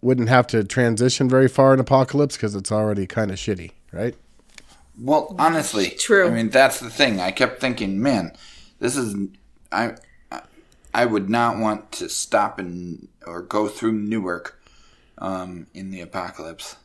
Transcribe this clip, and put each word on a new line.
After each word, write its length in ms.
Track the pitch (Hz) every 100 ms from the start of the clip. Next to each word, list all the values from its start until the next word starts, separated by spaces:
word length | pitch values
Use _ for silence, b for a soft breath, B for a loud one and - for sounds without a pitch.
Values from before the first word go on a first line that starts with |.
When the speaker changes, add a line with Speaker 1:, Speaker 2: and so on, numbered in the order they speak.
Speaker 1:
wouldn't 260 | 120 127 113
have 180 | 127 120
to 140 | 113
transition 640 | 101 - 123 113 123 - 135
very 200 | 131 131
far 240 | - 135
in 80 | 135
apocalypse 560 | 127 135 131 143 147 -
'cause 180 | 110
it's 160 | 101 98
already 360 | 107 107 101 92
kinda 280 | - 107
shitty, 360 | 98 - 98 82 - _
right? 220 | 82 113 113 _ _ _ b b b b -
Speaker 2:
Well, 340 | 123 151 151 -
honestly, 520 | 156 165 147 107 92
Speaker 3:
True. 360 | - - 196 -
Speaker 2:
I 40 |
mean, 200 | 113 113
that's 300 | 131 135 -
the 100 | 120
thing. 280 | - 139 101
I 100 | 90
kept 300 | 95 127 -
thinking, 400 | 131 120 101 98
"Man, 300 | 127 120 85 - B B B _
this 160 | - 143
is, 180 | 120 101 98 - _ _ _
I, 220 | 92 156 - - _ _
I, 120 | - - - _ _ -
I 140 | 107 120
would 240 | 107 95
not 260 | 117 117 104
want 320 | 110 107 -
to 160 | - 85
stop 480 | - - 107 101 -
and, 500 | 92 87 87 82 - _ -
or 140 | 85
go 260 | 90 104 107
through 240 | - 113
Newark, 680 | 110 104 110 92 85 - - b b b b b -
um, 480 | 92 92 92 90 -
in 160 | - 95
the 120 | 95
apocalypse." 720 | 85 98 90 - 80 82 - -